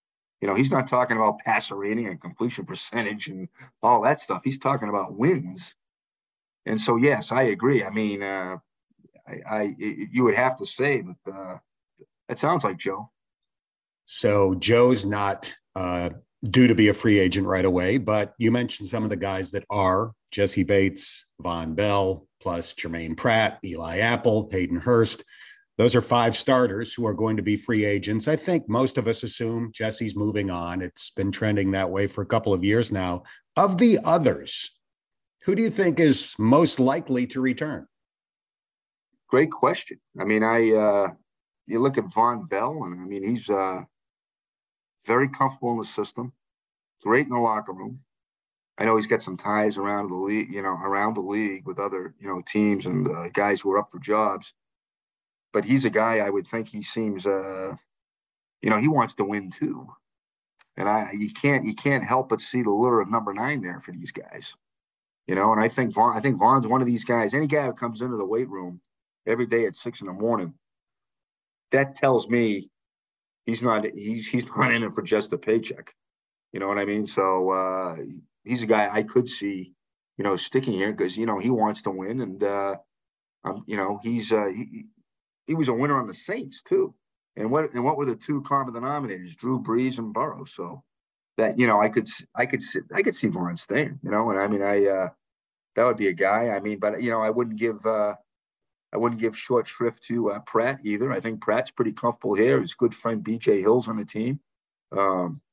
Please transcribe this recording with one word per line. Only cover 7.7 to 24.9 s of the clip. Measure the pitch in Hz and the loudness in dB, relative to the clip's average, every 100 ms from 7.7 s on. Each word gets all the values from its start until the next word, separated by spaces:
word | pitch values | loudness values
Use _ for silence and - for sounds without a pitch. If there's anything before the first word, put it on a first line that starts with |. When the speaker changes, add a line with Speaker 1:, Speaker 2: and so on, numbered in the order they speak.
| 131 | 2
Speaker 1:
I | 98 | 0
mean, | 107 107 101 | -2 -2 -2
uh, | 98 95 92 92 _ _ _ _ _ _ - | -4 -6 -6 -10 _ _ _ _ _ _ -18
I, | - - | -14 -6
I, | 107 104 82 | -4 -4 -4
it, | 104 - 104 | -8 -8 -4
you | 120 | 2
would | 120 | 4
have | 104 127 131 | 4 2 0
to | 98 | -8
say | - 139 127 | -2 0 0
that, | 90 87 - | -4 -14 -14
uh, | 95 92 90 _ _ _ _ _ _ - | -12 -14 -14 _ _ _ _ _ _ -12
it | 120 | -2
sounds | 147 170 | 0 0
like | 107 90 | -2 -4
Joe. | 98 95 107 _ _ _ _ _ _ _ _ _ - | -6 -6 -10 _ _ _ _ _ _ _ _ _ -10
Speaker 2:
So | - 110 104 98 92 | -2 2 4 2 2
Joe's | 104 117 123 120 101 | 4 6 6 4 0
not, | 104 101 98 - - _ 95 | -2 -2 -4 -8 -16 _ -6
uh, | 90 90 87 - _ - | -4 -2 -4 -6 _ -10
due | 110 127 123 | 0 6 6
to | |
be | 101 104 | 8 6
a | |
free | 101 113 101 | 4 4 4
agent | 92 98 95 | 4 2 0
right | 95 | 2
away, | 95 90 90 131 | 2 2 2 0
but | 107 107 104 - | 0 0 -2 0
you | 113 | 0
mentioned | 120 120 - 98 | 2 -2 -6 -6
some | 113 | -4
of | 107 | -2
the | 98 | -2
guys | 98 95 92 | -4 -4 -4
that | 98 - | -6 -4
are, | 101 95 92 113 - - | 0 2 2 -2 -8 -10
Jessie | - 101 - | -2 0 2
Bates, | 95 101 98 95 - - _ - | 2 4 2 0 -6 -8 _ -12
Von | 85 85 82 80 | -6 -6 -4 -2
Bell, | 104 101 95 82 _ _ | 2 2 0 -2 _ _
plus | 95 85 - | -6 -6 -6
Jermaine | - 85 82 82 80 | -8 -8 -8 -8 -2
Pratt, | 127 113 107 - | 2 4 2 -2
Eli | 95 82 82 87 | -10 -8 -6 0
Apple, | 113 120 120 110 104 | 0 2 2 2 0
Hayden | 95 87 85 | -2 -2 -2
Hurst. | 123 | 4